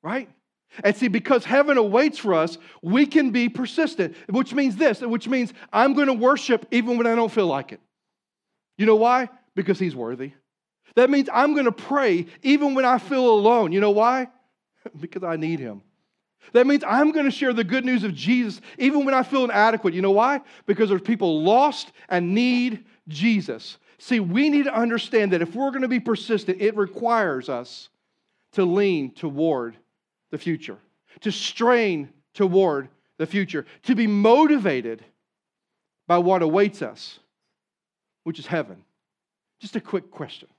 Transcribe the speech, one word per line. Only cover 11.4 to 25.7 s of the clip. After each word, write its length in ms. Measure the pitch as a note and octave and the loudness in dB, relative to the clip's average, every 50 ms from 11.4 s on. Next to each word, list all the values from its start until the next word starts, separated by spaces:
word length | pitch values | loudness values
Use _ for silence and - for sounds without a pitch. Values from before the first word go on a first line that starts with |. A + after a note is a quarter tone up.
| C4+ D4 D4+ | 2 2 2
gonna 160 | D4 C4+ A#3+ | 2 0 0
pray 560 | G#3+ - - - C4+ C#4+ C4+ A3+ F3+ F3 E3+ - - - _ | -2 -4 -8 -4 -2 0 0 0 0 0 -4 -6 -12 -8 _
even 320 | C4+ C#4+ D4 D4 C#4+ C4+ | 2 2 2 2 0 0
when 100 | C4 C4 | 2 2
I 140 | B3 B3+ B3 | 2 2 0
feel 320 | - - C#4 C4 B3+ B3 | 0 -4 -2 2 4 4
alone. 400 | A3+ G#3+ G3+ A3 A#3+ A#3+ A3 D#3+ E3 | 4 4 4 4 4 4 2 0 0
You 80 | G3 | 0
know 120 | G3+ G#3 G3+ | 2 2 2
why? 360 | G#3 A3 A#3+ B3+ C4+ B3+ B3 _ | 2 2 2 2 0 -4 -8 _
<laughs> 680 | _ _ _ _ _ _ _ _ _ _ - _ D3+ | _ _ _ _ _ _ _ _ _ _ -20 _ -16
Because 240 | D3+ E3+ - F#3+ F#3 | -16 -12 -12 -10 -6
I 120 | E3+ E3 | -6 -6
need 240 | D#3 D#3 D#3+ E3 D3+ | -4 -4 -4 -4 -6
him. 220 | C3 A#2 G#2 G2+ _ _ _ _ _ _ _ _ _ _ _ _ _ - _ | -6 -10 -14 -16 _ _ _ _ _ _ _ _ _ _ _ _ _ 0 _
That 140 | A#3 B3+ | 4 4
means 180 | C4+ C#4+ C#4+ D4 | 4 2 0 0
I'm 260 | - G#3 B3 D4 D4+ D#4 | 0 2 2 2 2 2
gonna 180 | D#4+ C#4+ C#4 | 2 0 0
share 220 | - - C#4+ C4 B3 | 0 0 -2 -2 0
the 120 | A3 A3+ | 0 -2
good 200 | F3 G3+ C4 B3 | 0 -2 -2 0
news 200 | B3+ B3+ A#3+ F#3+ | 0 -2 0 -2
of 100 | G#3+ F3 | -4 -6
Jesus 460 | C3+ A#2+ E3+ B3 B3 B3 G#3+ F#3 - - - - | -6 -2 0 0 0 0 -2 -6 -12 -18 -20 -10
even 280 | - - C4+ C#4+ D4 C#4 | -2 -2 0 2 2 0
when 100 | C4+ C4+ | 2 0
I 80 | C4 B3 | 0 0
feel 220 | - C#4 C4+ B3+ | 0 -2 -2 -2
inadequate. 500 | A#3 A3 G3+ G#3 A3+ A3+ A3 A3 F#3+ E3 | 0 2 4 4 4 2 0 -2 -2 -2
You 80 | F3+ G3 | 0 0
know 80 | G3 | 2
why? 300 | G3 G3+ A3+ C4 C#4+ C4+ C4+ - - - _ | 2 2 2 2 0 -2 -6 -12 -20 -20 _
Because 220 | - G3+ - A3 G3+ | -4 0 0 2 0
there's 120 | G3+ F3+ F3+ | 0 -2 0
people 400 | - A#3 G3 G3+ F3 D#3+ D#3 D#3 | -2 -2 0 0 0 0 0 2
lost 500 | F3+ G#3+ B3 C#4 D4 C4+ - - - _ _ - _ | 4 4 4 4 2 0 -4 -12 -16 _ _ -10 _
and 260 | - F3+ F3 F3 F#3+ | -2 -2 0 0 0
need 500 | G#3+ B3 B3 B3 B3 B3 B3 A3 - - _ _ _ _ - | 0 2 2 2 0 0 -2 -4 -8 -14 _ _ _ _ -16
Jesus. 680 | D#3 C#3+ F3+ A#3 A3+ G3+ E3 - A#2+ A2+ - - - _ _ _ _ _ | -8 -2 0 0 0 0 -2 -6 -10 -12 -12 -18 -20 _ _ _ _ _
See, 220 | - - B3+ A3+ | -6 -2 -2 -2
we 300 | G3+ E3+ F3 A#3 C#4+ D#4 | 0 0 0 0 2 2
need 140 | C#4+ D4 C#4+ | 2 2 0
to 100 | C#4 C4+ | 0 0
understand 580 | B3 A#3 A#3 A3+ A3+ - - - A3+ G#3 G3 F3+ | -2 0 0 -2 -4 -4 0 0 0 2 2 0
that 80 | E3+ | 0
if 140 | E3+ E3 E3+ | -2 -4 -4
we're 160 | A3+ C4+ C#4 | -4 -4 -4